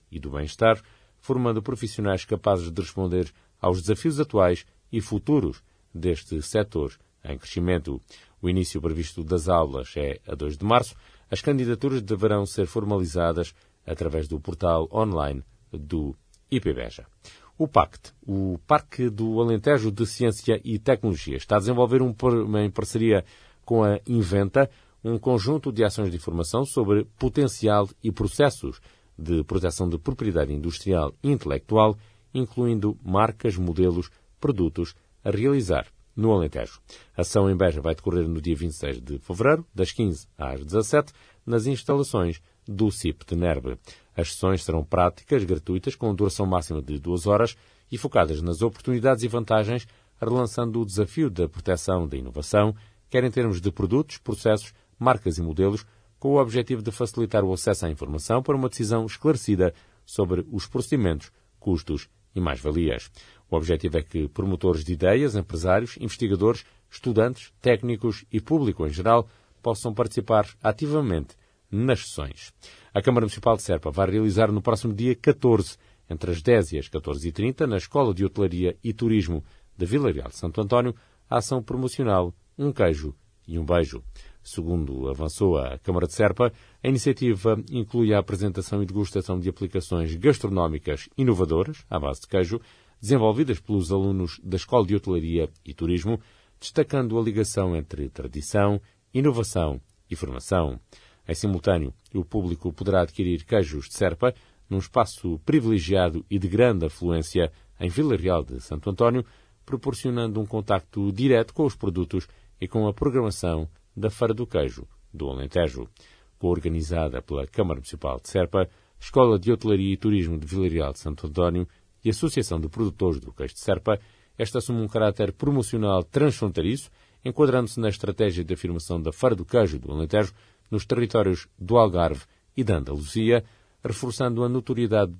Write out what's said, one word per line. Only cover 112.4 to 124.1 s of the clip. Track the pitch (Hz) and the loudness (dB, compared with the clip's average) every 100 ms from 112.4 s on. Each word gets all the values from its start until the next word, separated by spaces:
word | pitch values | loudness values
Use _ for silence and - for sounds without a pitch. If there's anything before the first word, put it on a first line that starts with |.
| - _ | -20 _
e | 95 | -4
com | 113 107 | 0 0
a | |
programação | 101 143 127 113 98 87 82 78 - _ | 0 0 2 0 -2 -2 -2 -4 -10 _
da | - 107 | -6 -4
Feira | - 113 | 0 0
do | 110 120 | 0 -2
Queijo | 87 67 58 60 - - | -2 -2 -4 -16 -20 -20
do | 76 73 | -10 -8
Alentejo. | 65 69 90 80 64 58 _ - _ _ _ | -6 -4 0 0 -2 -12 _ -20 _ _ _
Coorganizada | 87 85 82 80 78 85 78 64 | 0 0 0 -2 -2 -2 -2 -4
pela | - 71 67 | -6 -6 -4
Câmara | - 95 69 | -2 -2 -2
Municipal | 65 73 71 64 | -8 -10 -6 -8
de | - | -4
Serpa, | - 87 101 185 - _ - | -2 0 2 0 -4 _ -20
Escola | - 139 123 104 | -2 4 6 6
de | 90 | 2
Hotelaria | 113 110 101 98 | 0 2 2 2
e | 98 | 0
Turismo | 110 104 82 82 | 2 2 2 -2
de | 76 | -4
Vila | 92 92 | -2 0
Real | 80 73 | 0 -2
de | 69 | -4
Santo | 80 78 78 | -8 -8 -6
António | 73 87 85 87 _ _ _ | 0 2 2 -4 _ _ _
e | 110 | -4
Associação | 107 160 139 107 82 | -2 -2 -2 -2 -2
de | 80 | -4
Produtores | 92 107 78 92 73 | -2 -4 0 0 0
do | 62 | -6
Queijo | - 67 | -10 -10
de | - | -6
Serpa, | - 95 - 104 - | -2 0 0 -2 -4